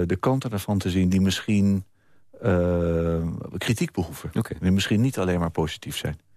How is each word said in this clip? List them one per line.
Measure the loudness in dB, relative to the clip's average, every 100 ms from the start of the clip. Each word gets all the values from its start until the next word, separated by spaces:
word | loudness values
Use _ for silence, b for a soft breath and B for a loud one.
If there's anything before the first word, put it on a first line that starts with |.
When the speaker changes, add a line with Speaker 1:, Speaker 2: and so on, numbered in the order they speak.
| 2
Speaker 1:
de | 0
kanten | 0 0 -2
daarvan | -4 -2 -2
te | 0
zien... | 2 4
die | 4
misschien, | 2 0 0 2 4 2 -2 _ _ -20 -20 -6
eh, | 0 2 2 2 2 2 0 0 -2 -6 -10 -6
kritiek | -2 -2 -2
behoeven. | -4 -6 -6 -8
Speaker 2:
Oké. | -4 -4 -2
Speaker 1:
Die | 2
misschien | 2 2 2
niet | 2 0
alleen | 0 0
maar | 0
positief | -2 -4 -4 -10 -6
zijn. | -6 -6 _